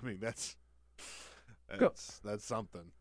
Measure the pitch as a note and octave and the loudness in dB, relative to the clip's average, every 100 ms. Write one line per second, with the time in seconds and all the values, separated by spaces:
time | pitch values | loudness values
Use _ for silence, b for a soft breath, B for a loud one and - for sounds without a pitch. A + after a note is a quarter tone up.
0 | B2+ F#2+ A2+ - - - - - - - | -4 -2 -2 -2 -6 -8 -18 -20 -20 -16
1 | B B B B B B - G3 G#3+ - | B B B B B B -2 8 8 6
2 | - - G#2 G#2 - A2+ G#2 F2 E2+ - | -10 -8 -2 -2 0 -2 -2 -8 -14 -18